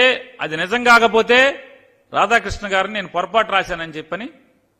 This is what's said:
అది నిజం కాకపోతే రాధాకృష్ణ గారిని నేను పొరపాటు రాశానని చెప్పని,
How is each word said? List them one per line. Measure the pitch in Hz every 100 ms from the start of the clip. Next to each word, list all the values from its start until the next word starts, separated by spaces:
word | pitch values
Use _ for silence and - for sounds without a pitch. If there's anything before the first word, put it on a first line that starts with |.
| 254 240 - -
అది | 151 156
నిజం | 185 240 240
కాకపోతే | 233 226 220 220 247 277 - - - _ _ _
రాధాకృష్ణ | 135 202 233 175 - 202
గారిని | 190 190 214
నేను | 180 175
పొరపాటు | 180 220 208 190
రాశానని | 180 165 165 156
చెప్పని, | 156 180 277 - _ _ _